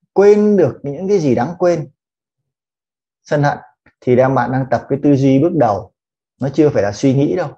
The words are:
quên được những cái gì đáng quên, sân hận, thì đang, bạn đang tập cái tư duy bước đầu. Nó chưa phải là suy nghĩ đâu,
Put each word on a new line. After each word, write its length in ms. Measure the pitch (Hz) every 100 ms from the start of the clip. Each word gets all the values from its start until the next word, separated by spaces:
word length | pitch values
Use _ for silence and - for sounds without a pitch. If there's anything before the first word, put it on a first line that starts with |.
| _
quên 440 | - 202 208 208 202
được 220 | 143 -
những 240 | 143 143 190
cái 120 | 202
gì 160 | 151 -
đáng 200 | 165 175
quên, 320 | 180 170 143 _ _ _ _ _ _ _ _ _ _ _ _ _
sân 200 | - 151
hận, 140 | 143 - - _ _ _
thì 140 | - 123
đang, 200 | 131 135
bạn 160 | 123
đang 140 | 131 135
tập 140 | - -
cái 100 | 139
tư 120 | 147 139
duy 240 | 135 135
bước 140 | 165
đầu. 380 | 170 120 98 - _ _ _ _ _
Nó 80 | 135
chưa 160 | 135 151
phải 140 | 131
là 80 | 117
suy 220 | 104 139
nghĩ 220 | 131 147 180
đâu, 140 | 147